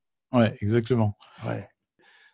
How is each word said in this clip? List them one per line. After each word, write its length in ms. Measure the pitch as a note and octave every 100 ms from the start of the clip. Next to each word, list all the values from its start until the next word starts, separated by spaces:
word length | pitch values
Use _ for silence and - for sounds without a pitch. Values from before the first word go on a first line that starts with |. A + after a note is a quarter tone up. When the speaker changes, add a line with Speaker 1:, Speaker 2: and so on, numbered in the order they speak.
| _ _ _
Speaker 1:
Ouais, 260 | B2+ A2 -
exactement. 560 | G2+ A#2 A2+ B2 A2 - - -
Speaker 2:
Ouais. 220 | A2+ A2+ G2+ _ _ _ _ _ _